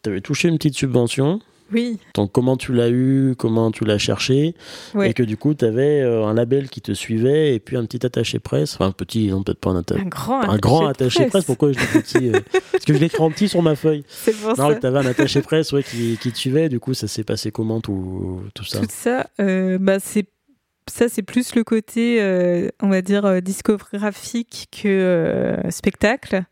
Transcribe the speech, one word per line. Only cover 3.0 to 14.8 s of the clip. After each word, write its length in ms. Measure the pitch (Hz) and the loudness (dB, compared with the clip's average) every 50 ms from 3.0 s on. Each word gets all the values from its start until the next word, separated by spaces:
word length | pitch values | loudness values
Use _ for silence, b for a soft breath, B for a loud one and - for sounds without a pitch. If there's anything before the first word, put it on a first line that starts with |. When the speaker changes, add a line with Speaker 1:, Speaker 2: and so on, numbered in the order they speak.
| 127 131 135 135 135 135 127 | 2 2 2 2 2 0 0
Speaker 1:
comment 340 | - - 113 113 113 113 113 | 0 0 0 2 2 2 2
tu 120 | 110 - 117 | 0 0 0
l'as 140 | 107 104 104 | 0 2 0
cherché, 560 | - - 98 - - - 131 139 151 165 175 B B B B B B B B | 2 -2 -2 -2 0 2 2 2 2 0 -2 B B B B B B B B
Speaker 2:
Ouais. 160 | 208 196 - | 0 0 2
Speaker 1:
et 20 | |
que 100 | 110 - 123 | 2 0 0
du 120 | 107 107 | -2 -2
coup, 160 | - - 147 151 | -2 0 0 0
t'avais, 460 | - 123 113 110 123 139 147 151 143 | 2 0 2 2 2 2 2 2 2
euh, 240 | 135 120 117 113 107 | 2 2 2 0 0
un 80 | 104 107 | 2 2
label 360 | 117 120 117 127 139 139 131 | 0 2 2 0 0 0 -4
qui 100 | - 113 | -12 -12
te 120 | - - | -6 -6
suivait 640 | 101 - - - 113 110 113 131 143 156 156 147 127 | -6 -6 -4 -4 -2 2 2 4 4 4 4 2 0
et 40 | 107 | -2
puis 160 | _ - 131 | _ -4 -4
un 80 | 127 117 | -4 -4
petit 220 | 113 - 120 - | -4 -6 -4 -4
attaché 320 | 123 - 120 113 - - 113 | -2 0 -2 -2 -2 -4 -6
presse. 380 | _ - - 139 151 143 - | _ -2 -2 -2 -2 -2 -2
Enfin, 100 | - 98 | -2 -2
un 60 | 95 | -2
petit, 340 | 95 - 92 - - 113 107 101 | -2 -4 -10 -4 -2 0 0 0
non, 140 | 95 95 | 0 -2
peut-être 160 | 98 - 87 _ | -2 -4 -6 _
pas 120 | - 98 | -2 0
un 100 | 92 90 | 0 0
atta-, 160 | 85 - - | -2 -2 -4
Speaker 2:
Un 80 | - 196 | -2 -2
grand 360 | 180 - - - - 254 - | -6 -8 -8 -4 -4 -2 -2
Speaker 1:
un 160 | - 95 101 | 0 0 0
grand 300 | 107 98 113 131 160 160 | 2 4 4 4 4 4
Speaker 2:
attaché 40 | 147 | 0
Speaker 1:
attaché 280 | 131 - 131 123 - 170 - | 0 0 -2 0 2 2 2
Speaker 2:
presse. 60 | 247 | 4
Speaker 1:
presse. 140 | - 196 175 | 2 0 0
Pourquoi 280 | - 127 - 151 143 | 0 0 2 2 2
je 60 | 135 120 | 2 0
dis 80 | 127 117 | -2 2
petit, 360 | - 320 - - - - 127 120 | 2 0 0 2 0 0 2 2
euh, 80 | - 381 - - - | 0 0 -2 0 -2
Speaker 2:
<laughs> 160 | 381 - - | -2 -2 0
Speaker 1:
parce 120 | - 381 - | -4 -2 2
que 100 | - 151 | 2 2
je 40 | 143 | 4
l'ai 80 | 156 | 2
écrit 160 | 165 - - | 2 2 2
en 80 | 160 160 | 0 0
petit 160 | 151 - 208 196 | 2 0 -2 2
sur 120 | - 175 | 2 4
ma 140 | 170 160 151 | 4 4 2
feuille. 300 | - - 160 156 147 143 _ | 4 2 0 0 0 -4 _
Speaker 2:
C'est 240 | - - - 233 220 | -16 -2 0 0 0
pour 160 | 214 208 220 | 0 -2 -2
Speaker 1:
Non, 180 | 226 135 139 147 | 0 2 4 2
Speaker 2:
ça. 60 | 147 | 2
Speaker 1:
que 40 | - | 2